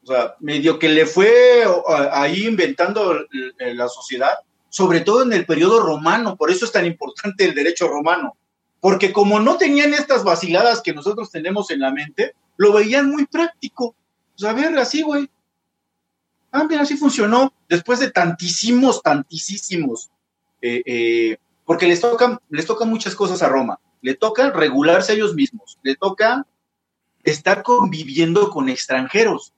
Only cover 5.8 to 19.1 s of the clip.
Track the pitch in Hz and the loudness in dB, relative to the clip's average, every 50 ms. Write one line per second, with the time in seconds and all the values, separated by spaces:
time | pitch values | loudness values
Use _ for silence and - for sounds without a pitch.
5.8 | 427 - - 151 156 165 196 233 233 208 - - 151 160 - 185 240 220 - 202 | 4 2 -2 0 0 0 0 0 -2 -4 -4 -2 0 0 0 -2 -2 -2 -2 -2
6.8 | 175 170 170 _ - - - - - 202 190 - 190 170 147 143 143 165 170 - | -2 -2 -6 _ -12 -14 -14 -10 -10 -10 -2 0 0 0 0 0 -2 -2 0 0
7.8 | 180 151 139 147 151 160 175 175 143 - - _ _ _ _ _ _ _ _ _ | -2 -2 -2 -2 -2 -2 -2 -2 -4 -10 -12 _ _ _ _ _ _ _ _ _
8.8 | - 196 196 185 196 190 196 208 202 202 208 208 214 - - - 330 285 285 285 | 2 2 2 2 0 0 2 2 2 4 4 4 2 2 2 2 2 2 2 2
9.8 | 294 294 294 294 294 - 262 233 190 196 170 175 190 170 165 185 220 240 226 226 | 2 2 0 0 0 0 0 0 2 0 0 0 0 0 0 2 2 2 2 0
10.8 | - 175 151 147 143 196 208 226 - - - 160 156 175 196 208 196 - 151 139 | -4 -8 -8 -6 -6 -6 -6 -6 -10 -12 -12 -10 -8 -6 -4 -6 -6 -6 -6 -4
11.8 | 135 131 135 147 147 156 - 190 226 277 - _ _ _ _ - 196 208 208 208 | -4 -4 -4 -6 -10 -10 -6 -6 -6 -6 -6 _ _ _ _ 2 2 4 4 4
12.8 | 214 214 247 285 277 277 285 302 285 - - 320 339 330 - _ - - _ - | 2 2 0 0 0 0 -2 -2 -4 -4 -2 -4 -4 -4 -4 _ -20 -18 _ -8
13.8 | 247 233 _ _ _ _ _ _ _ _ _ - 196 214 226 254 302 330 330 277 | -8 -8 _ _ _ _ _ _ _ _ _ -8 -6 -4 -2 -2 -2 0 0 -2
14.8 | 254 262 277 302 320 302 285 285 277 - _ _ _ _ _ _ _ _ _ _ | -2 -2 -2 -4 -4 -2 -4 -4 -4 -6 _ _ _ _ _ _ _ _ _ _
15.8 | _ _ _ _ _ _ _ _ _ _ _ _ _ _ - 285 311 311 330 294 | _ _ _ _ _ _ _ _ _ _ _ _ _ _ -4 -4 -2 -2 0 -2
16.8 | 285 285 294 277 294 269 - - 214 208 226 254 269 269 _ _ _ _ 170 175 | -2 -2 -2 0 0 -2 0 0 0 2 4 2 2 0 _ _ _ _ -2 -2
17.8 | 170 - 247 240 277 254 - 180 175 170 170 - 180 170 - - 214 226 240 247 | 0 -2 0 0 0 -2 0 0 0 0 -2 -6 -8 -6 -6 -4 0 0 2 4
18.8 | 269 254 208 - _ 160 | 4 2 2 0 _ 0